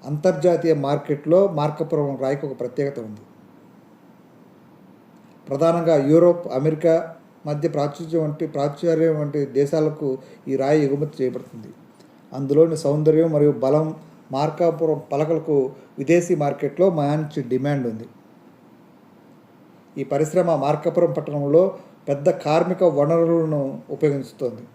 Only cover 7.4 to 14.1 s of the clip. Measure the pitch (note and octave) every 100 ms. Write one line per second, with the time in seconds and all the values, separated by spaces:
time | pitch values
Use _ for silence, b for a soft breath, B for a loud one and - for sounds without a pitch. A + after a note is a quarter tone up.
7.4 | D3 D3 D#3+ D3 D3 D3 E3 E3 D#3 D3
8.4 | D#3 D3+ C#3+ D3 F3 D#3+ E3 D3+ D3 D3
9.4 | C#3 B2 C#3+ D#3+ D#3 D3+ D3 C3 B B
10.4 | - C3+ C3+ D#3 C#3+ C#3 D3+ - B2+ B2
11.4 | - A2+ A2 - - _ B B _ C3
12.4 | C#3 C#3+ E3 D3+ C#3+ D3+ D#3 D#3 E3 D3+
13.4 | D3 B2 C3 D3+ D#3 D#3 B